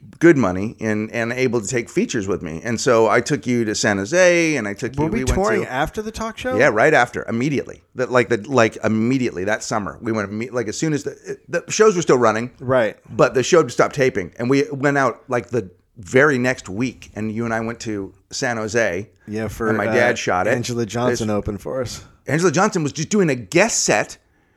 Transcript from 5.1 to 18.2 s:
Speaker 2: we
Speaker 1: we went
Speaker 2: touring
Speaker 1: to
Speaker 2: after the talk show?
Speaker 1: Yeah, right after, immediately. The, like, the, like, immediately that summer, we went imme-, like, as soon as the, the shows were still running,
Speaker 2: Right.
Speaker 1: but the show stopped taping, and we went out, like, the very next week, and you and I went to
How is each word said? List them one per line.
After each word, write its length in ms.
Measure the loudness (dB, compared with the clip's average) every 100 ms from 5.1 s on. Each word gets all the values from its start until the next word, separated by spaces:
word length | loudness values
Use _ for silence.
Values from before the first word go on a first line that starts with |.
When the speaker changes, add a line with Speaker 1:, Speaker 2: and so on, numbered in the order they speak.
Speaker 2:
we 80 | -2
Speaker 1:
we 40 |
went 100 | 0
Speaker 2:
touring 280 | 0 0 0
Speaker 1:
to 80 | -2
Speaker 2:
after 320 | -4 -4 -4
the 80 | -10
talk 280 | -8 -10 -8
show? 180 | -4 2
Speaker 1:
Yeah, 120 | 2
right 260 | 4 4
after, 300 | 4 2 -2 -4
immediately. 540 | -2 -2 -2 -6 -14 _
The, 120 | -6 0
like, 220 | 2 2
the, 100 | 0 2
like, 260 | 4 4 2
immediately 600 | 0 2 2 0 0 -2
that 180 | -4 -4
summer, 360 | -4 -4 -4 -8
we 100 | -4
went 180 | -2 -4
imme-, 220 | -6 -6
like, 160 | -4 -4
as 80 | -2
soon 140 | -2
as 120 | -2
the, 340 | -4 -10 -12 -12 -6
the 160 | -6 -4
shows 260 | 4 4 4
were 60 |
still 160 | 2 4
running, 320 | 4 2 -4 -8
Speaker 2:
Right. 360 | 0 2 2 -2 -8
Speaker 1:
but 240 | 2 2
the 80 | 2
show 240 | 4 4 4
stopped 260 | 2 0
taping, 380 | 2 0 0 -8 -6
and 100 | 0
we 140 | 2 0
went 280 | 0 0 2
out, 240 | 0 -2 -4
like, 220 | -4 -2
the 200 | -4 -4 _ _ -20
very 420 | 0 4 4 4
next 300 | 0 -2 -8
week, 420 | -6 -6 -6 -14
and 180 | -8 -6
you 120 | -4
and 80 | -4
I 80 | -4
went 200 | -6 -8
to 340 | -8 -6 -8 _